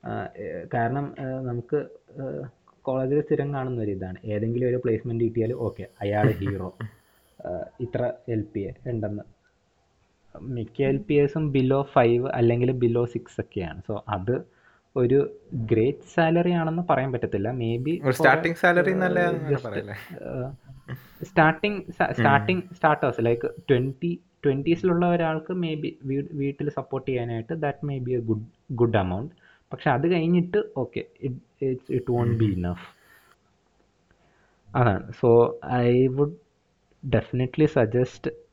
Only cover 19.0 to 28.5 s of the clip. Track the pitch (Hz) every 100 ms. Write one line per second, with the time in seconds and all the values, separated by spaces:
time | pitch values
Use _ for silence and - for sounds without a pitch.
19 | 180 180 175 175 147 139 123 101 104 101
20 | - 170 - 131 127 143 - 131 - 135
21 | - - - - 156 160 208 208 185 -
22 | 175 - 120 139 107 185 - - 160 151
23 | 139 120 117 117 - - - 127 131 135
24 | 170 170 _ _ 147 135 143 170 185 170
25 | 175 175 165 160 156 185 170 156 151 160
26 | 135 139 139 151 139 139 147 139 131 135
27 | 135 127 120 117 113 165 151 135 147 139
28 | 123 127 110 110 110